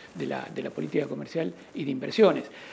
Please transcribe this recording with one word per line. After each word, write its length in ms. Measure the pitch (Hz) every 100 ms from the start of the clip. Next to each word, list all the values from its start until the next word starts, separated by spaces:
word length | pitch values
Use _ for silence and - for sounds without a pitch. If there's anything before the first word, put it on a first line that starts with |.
| -
de 140 | - 135
la, 200 | 135 131
de 80 | -
la 80 | 151
política 380 | - 151 165 143
comercial 440 | 143 147 165 165 - -
y 100 | -
de 60 | 143
inversiones. 540 | 135 120 - 208 143 - - -